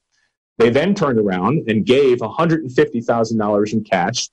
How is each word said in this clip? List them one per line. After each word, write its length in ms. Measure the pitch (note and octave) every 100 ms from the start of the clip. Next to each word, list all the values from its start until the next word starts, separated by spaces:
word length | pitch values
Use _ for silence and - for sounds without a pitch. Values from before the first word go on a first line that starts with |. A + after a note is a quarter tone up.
| _ _ _ _ _ -
They 120 | A#2
then 240 | B2+ F3+
turned 240 | G3 C#3+ A2+
around 500 | G2+ F2+ G2 D3+ A2
and 160 | G#2+
gave 380 | F#2 C3 C3+ A#2+
a 60 | A2+
hundred 320 | B2+ E3+ D#3+
and 100 | B2+
fifty 280 | B2 D3 A#2
thousand 380 | A#2 A#2 A2+ A2+
dollars 340 | G#2+ G#2 G#2+
in 100 | A2
cash 460 | G#2 F#2 F2 B2 -